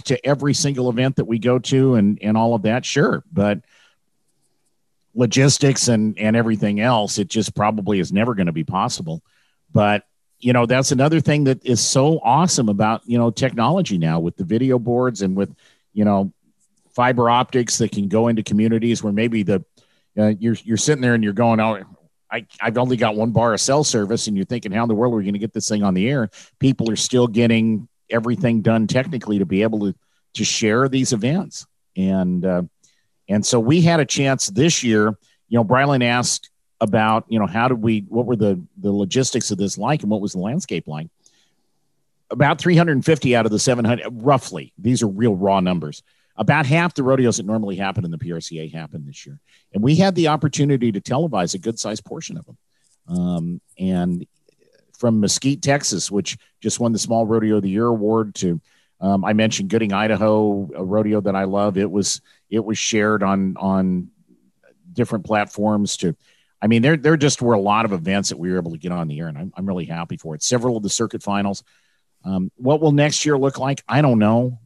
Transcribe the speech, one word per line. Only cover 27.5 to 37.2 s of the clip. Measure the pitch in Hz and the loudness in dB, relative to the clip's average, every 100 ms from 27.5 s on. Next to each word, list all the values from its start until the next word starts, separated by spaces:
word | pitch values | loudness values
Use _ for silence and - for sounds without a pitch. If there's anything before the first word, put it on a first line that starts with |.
| 113 113 110 - _ _ | 4 2 0 -6 _ _
everything | 117 113 110 120 113 | -4 -2 -2 0 2
done | 110 113 107 | 2 2 2
technically | 127 131 135 104 104 | 0 -2 -6 -4 -2
to | 90 | 0
be | 95 | 0
able | 113 110 | 0 0
to, | 101 - _ _ _ | -4 -6 _ _ _
to | - | -6
share | 110 - 110 113 135 | -4 0 0 2 2
these | 131 127 | 0 0
events. | 113 117 175 - - - _ _ - | 0 0 -2 -4 -12 -20 _ _ -4
And, | 95 95 92 90 | 0 0 0 -2
uh, | 92 90 87 _ _ _ _ _ - | -2 -2 -4 _ _ _ _ _ -4
and | 104 190 | -2 0
so | 123 | 0
we | 113 165 | 2 4
had | 165 170 | 4 2
a | |
chance | 139 - 139 131 - | 0 0 0 0 -2
this | 98 165 156 | 0 0 2
year, | 123 107 107 104 _ _ _ | 2 2 2 -2 _ _ _
you | 117 | 0
know, | |
Brylan | 107 127 143 135 | 2 2 4 2
asked | 120 120 120 - - _ _ _ | 2 0 -2 -6 -10 _ _ _
about, | 113 110 107 110 | 0 2 2 2